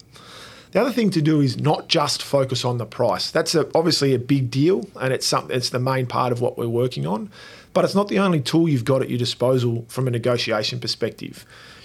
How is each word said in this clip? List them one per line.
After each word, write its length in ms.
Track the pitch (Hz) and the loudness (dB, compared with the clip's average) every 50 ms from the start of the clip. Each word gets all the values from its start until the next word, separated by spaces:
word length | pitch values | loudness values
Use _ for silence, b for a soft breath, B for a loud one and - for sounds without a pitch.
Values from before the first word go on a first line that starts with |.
| - B B B B B B B B B B B B B | -20 B B B B B B B B B B B B B
The 100 | - 185 | 0 0
other 100 | 233 277 | 0 2
thing 180 | 220 254 226 190 | 2 2 2 2
to 120 | - 165 | 2 2
do 200 | 147 160 156 147 | 2 4 4 4
is 180 | 143 131 110 123 | 2 2 0 0
not 280 | 127 147 160 - - - | 0 0 0 0 0 0
just 340 | 160 160 147 139 - - | 0 2 2 0 -2 -4
focus 420 | - - - 139 135 123 127 120 - | -2 0 0 2 2 0 -2 -2 -2
on 140 | 123 123 120 | -2 -2 -2
the 80 | 113 | -4
price. 460 | 113 - - 123 110 92 90 - - | -6 -2 0 0 0 0 0 -4 -2
That's 240 | - 165 165 - - | -2 -2 0 0 0
a, 120 | 156 127 - - | 0 0 2 2
obviously 380 | 156 170 175 147 - 143 139 131 | 2 2 2 2 2 2 2 2
a 60 | 117 | 2
big 320 | 120 120 143 139 131 117 | 2 2 2 2 2 0
deal, 360 | 127 131 147 175 190 240 110 - - - | 0 2 4 4 2 2 -2 -6 -8 -4
and 100 | 123 131 | -2 -2
it's 140 | 127 - - | -2 -2 0
some, 240 | - 151 - - - | 0 0 0 0 -2
it's 220 | - 127 123 - | -2 -2 -2 -2
the 80 | - 123 | -2 -2
main 260 | 123 131 131 131 127 | -2 0 0 0 -2
part 260 | 120 - 123 127 123 | -2 -2 0 0 0
of 100 | 123 117 | 0 0
what 180 | 120 117 - - | 0 -2 -2 -2
we're 100 | 120 117 | -4 -2
working 380 | 117 117 127 131 - 143 139 160 | 0 0 0 -2 -2 -4 -4 -4
on, 240 | 196 220 220 196 B B B B B B B B - | -4 -4 -6 -10 B B B B B B B B 0
but 120 | 185 185 | 2 2
it's 100 | 160 190 | 2 2
not 120 | 196 208 208 | 0 0 2
the 120 | 220 196 | 0 0
only 200 | 196 190 175 151 | 2 2 2 0
tool 300 | 120 - - 165 170 165 | 0 2 2 2 4 4
you've 160 | 143 123 113 | 2 2 2
got 160 | 139 131 131 | 2 2 2
at 80 | 123 - | 0 -2
your 80 | 123 120 | -2 -2
disposal 640 | 120 113 - - 120 127 131 127 120 120 117 117 117 - | -2 -4 -2 0 2 2 2 2 2 0 -2 -4 -6 -8
from 200 | - 131 131 131 | -6 -4 -2 -2
a 40 | |
negotiation 680 | 117 120 117 123 123 120 - 117 110 107 110 - 127 123 | -2 -2 0 0 0 0 0 -2 -2 -2 -2 -4 -6 -6
perspective. 640 | 120 - - - 117 107 - - - - - - - B B B B B B B B | -6 -8 -6 -4 -4 -6 -6 -8 -12 -14 -14 -16 -20 B B B B B B B B